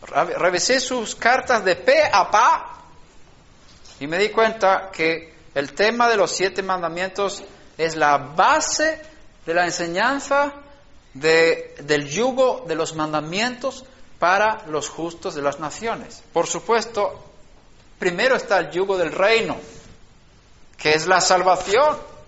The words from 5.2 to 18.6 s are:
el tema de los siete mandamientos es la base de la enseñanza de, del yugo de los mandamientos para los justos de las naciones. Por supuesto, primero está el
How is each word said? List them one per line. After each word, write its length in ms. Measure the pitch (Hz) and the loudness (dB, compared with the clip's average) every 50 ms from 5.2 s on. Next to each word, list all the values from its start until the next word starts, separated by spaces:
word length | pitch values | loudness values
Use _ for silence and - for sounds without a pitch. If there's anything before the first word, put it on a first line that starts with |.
| - - - - - - - | -6 -14 -20 -20 -20 -8 -6
el 200 | 139 143 139 - | -6 -6 -4 -2
tema 360 | - 196 214 226 240 240 240 | 0 0 2 2 2 2 2
de 80 | 233 | 4
los 140 | 208 185 156 | 4 2 0
siete 320 | - - 180 190 185 - 190 | 0 -2 -2 -2 -2 -4 -4
mandamientos 800 | 190 190 180 175 165 160 175 180 190 190 - 202 196 180 - - - - - - - _ | -4 -4 -4 -4 -6 -4 -4 -6 -6 -4 -4 -4 -4 -4 -8 -14 -18 -20 -20 -20 -20 _
es 200 | - 156 165 156 | -4 -4 -4 0
la 220 | 160 156 147 143 139 | 2 2 4 4 2
base 840 | 139 135 147 170 190 233 285 311 302 - - - 302 320 320 - - - - - - - - _ - | 0 -4 0 2 2 4 4 2 0 -2 -2 -2 -2 -2 -2 -6 -12 -20 -20 -20 -20 -20 -20 _ -8
de 100 | - 165 | -4 0
la 100 | 175 180 | 0 0
enseñanza 880 | 175 165 170 175 170 170 180 214 247 277 285 277 - 277 277 285 294 285 - - - - - - - - - _ - - | 0 -2 -4 -6 -4 -2 -2 0 0 -2 -2 -2 0 0 0 0 0 -4 -10 -20 -20 -20 -20 -20 -20 -20 -20 _ -20 -18
de, 600 | 131 139 156 160 165 165 165 160 - - - - - | -4 2 4 4 6 6 4 2 0 -4 -14 -16 -18
del 260 | 143 143 151 147 147 | -2 0 0 0 0
yugo 580 | 139 139 180 226 262 254 254 262 247 220 - - 156 | -2 -2 -2 0 0 2 2 2 2 2 -2 -4 -6
de 60 | 160 | -4
los 200 | 160 165 147 147 | -4 -4 -4 -4
mandamientos 920 | 160 156 156 151 151 151 156 170 196 220 247 247 240 - 269 254 - - - - - - - - - | -6 -6 -4 -4 -4 -6 -4 -4 -4 -4 -4 -4 -6 -8 -8 -8 -10 -20 -20 -20 -20 -20 -20 -8 -2
para 480 | - 170 185 202 208 220 214 208 - | 2 2 4 4 2 2 0 -2 -8
los 220 | 156 151 151 139 - | -6 -6 -6 -6 -6
justos 440 | - - 160 170 170 170 - 196 165 | -8 -8 -8 -8 -8 -8 -10 -8 -8
de 80 | 151 139 | -2 -2
las 160 | 143 135 - | -2 -2 -2
naciones. 640 | 156 147 - - 208 233 220 185 - - - - - - - | -8 -10 -10 -8 -8 -8 -8 -8 -10 -16 -18 -20 -20 -6 -2
Por 140 | 160 170 | -2 -2
supuesto, 760 | 165 - 175 - - 226 233 214 220 - 196 208 - - - - - - - - - - - _ - - - - - - - | -2 -4 -8 -2 0 0 0 0 -2 -4 -2 -2 -2 -4 -8 -18 -20 -20 -20 -20 -20 -20 -20 _ -20 -20 -20 -20 -20 -16 -4
primero 380 | - 185 175 175 220 262 262 | -4 -4 -2 0 2 2 2
está 220 | 214 - - 208 | 0 0 0 0
el 120 | 185 | 0